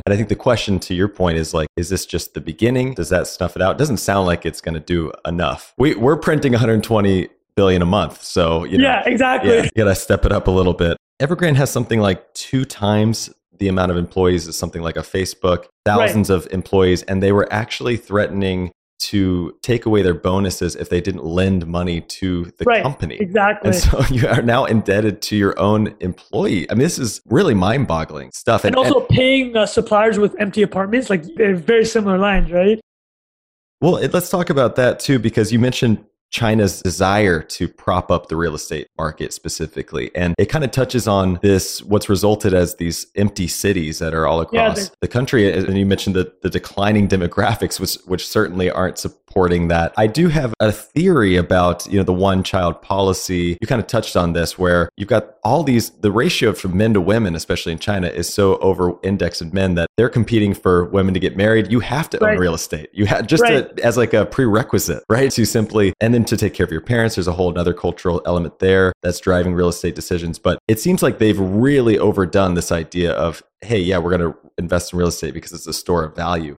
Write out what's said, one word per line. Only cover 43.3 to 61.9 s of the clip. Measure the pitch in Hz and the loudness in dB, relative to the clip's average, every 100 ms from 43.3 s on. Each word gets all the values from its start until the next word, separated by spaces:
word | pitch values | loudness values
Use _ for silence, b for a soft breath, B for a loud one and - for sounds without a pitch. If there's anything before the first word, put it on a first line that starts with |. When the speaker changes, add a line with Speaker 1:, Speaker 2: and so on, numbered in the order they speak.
| - 85 | 0 -6
Speaker 1:
cities | - 98 92 78 78 | -2 -2 0 -4 -6
that | 82 | -4
are | 80 76 | -2 0
all | 82 80 | 0 0
Speaker 2:
Yeah, | 226 | 0
Speaker 1:
across | 220 202 196 | 0 0 -8
Speaker 2:
they're | - | -8
Speaker 1:
the | 185 | -4
country. | 123 135 127 98 | -2 0 2 4
And | 85 92 95 | 2 0 0
you | 98 | 2
mentioned | 95 101 92 | 0 0 -2
the, | 87 - | -4 -6
the | 90 | -6
declining | 90 - 98 101 104 101 | -4 -6 -4 0 2 2
demographics, | 95 87 - 107 - 92 - | 0 0 -2 -2 -2 -4 -4
which, | 95 - - | -6 -8 -6
which | 90 - | -6 -2
certainly | 117 92 92 92 | -2 -2 -2 -2
aren't | - 92 - | -2 -4 -4
supporting | - - _ 98 90 87 85 | -12 -12 _ 0 2 2 0
that. | 85 82 - | 0 0 0
I | 110 | 0
do | 151 175 | 2 2
have | 156 123 110 | 2 -2 0
a | 107 | -2
theory | - - 147 185 151 98 90 | -2 -6 0 2 4 4 2
about, | 82 92 90 85 - | 2 2 2 0 -2
you | 98 | 0
know, | |
the | 92 | 0
one | 92 98 95 | 2 2 2
child | - 95 87 80 | 0 0 -2 -4
policy. | - 98 95 92 - 90 87 85 | -6 -2 0 -2 -2 -2 -2 -4
You | - | -2
kind | 127 | -4
of | - | -2
touched | 113 - 92 | -4 -2 0
on | 87 | 0
this, | 85 80 - | 0 -2 -2
where | 90 87 85 - | 2 2 0 -6
you've | 101 | -2
got | 113 - _ | -2 -2 _
all | 107 147 | 0 0
these, | 143 117 - | 2 2 0
the | - 104 | -2 0
ratio | 101 170 - 113 | 2 0 0 0
from | 92 92 90 | 0 -2 0
men | 113 | 2
to | 101 | 2
women, | 87 113 98 82 | 2 2 0 -2
especially | - 87 87 | -4 -4 -4
in | 80 | -6
China, | - 101 90 | -4 -4 -4
is | - 87 | -4 -4
so | - 98 - | 2 2 4
over | 95 90 90 - | 2 2 0 -2
indexed | 95 98 85 - | -4 -2 -4 -4
in | 82 | -6
men | 95 95 85 | -2 0 0
that | 82 - | -2 0
they're | 123 | 0
competing | 120 107 113 101 | 0 0 2 2
for | 95 95 90 87 | 0 2 2 2
women | 98 95 | 0 2
to | 92 | 0
get | 87 95 | -2 0
married. | 104 110 95 | 2 2 2
You | 117 | -2
have | - | -2